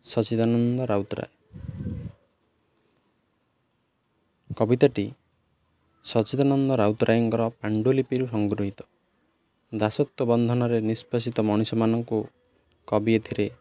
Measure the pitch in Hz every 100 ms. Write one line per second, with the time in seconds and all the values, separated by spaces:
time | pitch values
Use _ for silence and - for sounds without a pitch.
0 | - - 107 117 117 117 120 123 127 101
1 | 98 - - _ _ - - - - -
2 | - - _ _ _ _ _ _ _ _
3 | _ _ _ _ _ _ _ _ _ _
4 | _ _ _ _ _ - 113 123 143 104
5 | 101 - _ _ _ _ _ _ _ _
6 | - 117 107 131 139 139 135 131 104 113
7 | - 117 117 113 113 - 110 107 120 135
8 | 127 127 131 110 104 101 101 - - _
9 | _ _ _ _ _ _ _ 110 107 -
10 | 143 - 120 117 117 123 120 117 110 113
11 | - 123 117 120 107 104 107 113 113 117
12 | 117 110 110 _ _ _ _ _ - 107
13 | 107 113 - - 101 -